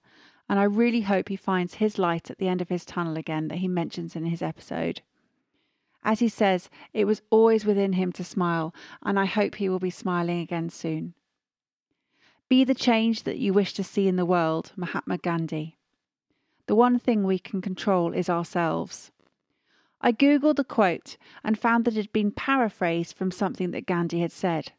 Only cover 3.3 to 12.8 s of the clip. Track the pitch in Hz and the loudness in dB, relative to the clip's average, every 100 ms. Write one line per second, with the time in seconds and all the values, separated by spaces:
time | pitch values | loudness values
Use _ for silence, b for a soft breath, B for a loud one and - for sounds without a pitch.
3.3 | 156 156 175 185 180 165 - 170 165 165 | -4 -4 -4 -2 -2 -4 -6 -8 -6 -4
4.3 | 165 160 - - - - - _ _ _ | -4 -6 -8 -8 -4 -4 -6 _ _ _
5.3 | _ _ _ _ _ _ _ 208 220 233 | _ _ _ _ _ _ _ -2 0 0
6.3 | - 202 180 - B B 220 202 214 - | 2 2 2 -4 B B -2 0 0 2
7.3 | 220 226 220 208 202 196 185 180 - 180 | 4 6 4 2 0 2 0 -2 -4 -6
8.3 | 190 175 165 160 B B B 202 196 196 | -2 0 0 -4 B B B -2 0 0
9.3 | 214 202 - 190 185 185 - 185 175 170 | 0 -2 -2 -2 -2 -4 -4 -4 -2 -2
10.3 | 175 165 170 170 - 165 160 170 - _ | -4 -4 -4 -6 -6 -6 -4 -6 -14 _
11.3 | _ _ _ _ _ _ _ _ _ _ | _ _ _ _ _ _ _ _ _ _
12.3 | _ - 254 254 262 | _ 2 4 4 2